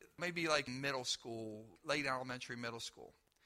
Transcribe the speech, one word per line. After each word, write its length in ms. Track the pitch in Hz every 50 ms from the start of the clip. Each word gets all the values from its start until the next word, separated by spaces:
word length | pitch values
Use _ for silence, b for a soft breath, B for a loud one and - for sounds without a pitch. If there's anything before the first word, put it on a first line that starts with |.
| - - _ -
maybe 280 | 170 175 170 170 165
like 220 | 160 151 147 139 127
middle 360 | 123 131 139 143 135 131 123
school, 600 | - - - - 120 117 113 110 110 107 107 113 110 - - -
late 180 | 156 147 151 139
elementary, 500 | 139 131 127 127 127 123 127 - - 123
middle 260 | 120 120 117 117 117
school. 340 | - - - - 57 - - _ _ _ _ b b